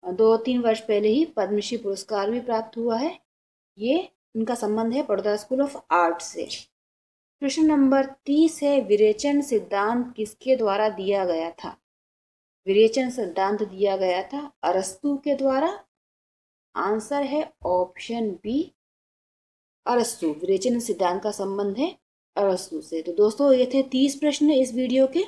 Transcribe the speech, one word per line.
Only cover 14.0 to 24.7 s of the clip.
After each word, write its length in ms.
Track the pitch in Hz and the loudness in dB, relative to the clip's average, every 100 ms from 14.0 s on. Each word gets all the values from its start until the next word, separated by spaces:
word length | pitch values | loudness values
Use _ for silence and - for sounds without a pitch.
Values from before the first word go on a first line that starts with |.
| 185 180 | 0 -2
था 300 | 190 285 285 _ | -4 -10 -12 _
अरस्तु 540 | - 190 285 - 285 277 | -2 -2 -4 -6 -4 -4
के 180 | 294 | -2
द्वारा। 500 | 277 269 262 320 403 _ _ _ _ _ _ _ _ _ - | 0 0 0 -2 -4 _ _ _ _ _ _ _ _ _ -6
आंसर 460 | 190 220 220 285 | -2 -4 -2 -4
है 320 | 277 294 311 _ | -2 -4 -6 _
ऑप्शन 680 | - 180 180 - - 233 220 | -2 0 -2 -6 -8 -4 -4
बी, 420 | 180 208 262 359 _ _ _ _ _ _ _ _ _ _ _ - | -6 -4 -4 -4 _ _ _ _ _ _ _ _ _ _ _ -2
अरस्तु। 420 | 247 233 - 165 | 0 0 -2 -4
विरेचन 500 | 151 185 190 240 240 | -4 -2 0 2 -2
सिद्धांत 440 | 226 202 180 190 | -2 -2 0 0
का 80 | 208 | -4
संबंध 480 | 208 196 196 202 196 | -4 -6 -4 -4 -2
है 200 | 320 - _ _ _ - | -4 -6 _ _ _ -2
अरस्तु 440 | 202 185 - 160 | 0 0 -4 -12
से। 220 | 151 165 | -6 -8
तो 100 | 160 | -6
दोस्तों, 400 | 170 208 220 285 | 2 2 4 4
ये 180 | 254 254 | 6 4
थे 80 | 269 | 2
तीस 320 | 269 254 277 | 0 0 0
प्रश्न 360 | 277 302 285 302 | 2 -2 2 4
इस 240 | 277 262 | 4 2